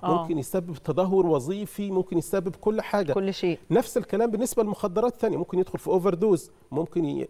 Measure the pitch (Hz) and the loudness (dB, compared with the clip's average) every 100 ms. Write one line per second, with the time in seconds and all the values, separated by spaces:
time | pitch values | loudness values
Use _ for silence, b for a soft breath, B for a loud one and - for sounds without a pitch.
0 | 180 170 165 160 127 - 175 143 - 147 | 0 0 0 -4 -2 -4 -4 -6 -2 0
1 | 185 190 175 156 127 196 208 - 202 185 | 4 4 4 2 0 -4 -6 -6 -2 -2
2 | 185 170 - 196 185 - - 220 - 208 | 0 -2 0 -2 -2 -2 -2 -2 0 0
3 | 185 202 196 190 180 165 - 160 - 247 | 0 0 0 -2 -2 -2 0 2 2 -2
4 | - 196 233 208 254 - 208 202 208 175 | -2 0 0 0 -2 0 0 -2 -2 0
5 | 240 - 226 151 175 180 185 - - 185 | 0 0 -2 -2 -2 -2 -2 -4 0 2
6 | 185 170 214 175 - b b 135 175 175 | 2 2 4 2 0 b b -4 -2 -2
7 | 151 139 | 0 -2